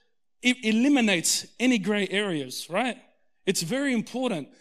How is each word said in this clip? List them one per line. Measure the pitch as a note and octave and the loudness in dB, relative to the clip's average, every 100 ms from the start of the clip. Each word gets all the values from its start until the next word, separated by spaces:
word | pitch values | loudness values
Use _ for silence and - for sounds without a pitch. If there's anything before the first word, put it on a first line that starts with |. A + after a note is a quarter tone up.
| _ _ _ _ | _ _ _ _
it | B3 B3 | 0 2
eliminates | A3 A3 C4+ C#4+ A3 F3+ - - - - | 2 2 4 4 4 2 0 -2 -4 -2
any | B3 A#3+ | 2 2
gray | F#3 G#3 F#3+ | 0 -2 -2
areas, | F#3+ G#3 D#3+ B2+ B2+ - | -2 -2 -4 -6 -10 -6
right? | F3 B3 - - _ _ _ - | -4 -4 -6 -14 _ _ _ -4
It's | F#3+ | -2
very | D#3+ B3+ C#4+ | -2 -2 0
important | A#3+ - A#3+ B3+ F3 C3 - | -2 -2 -4 -4 -4 -6 -16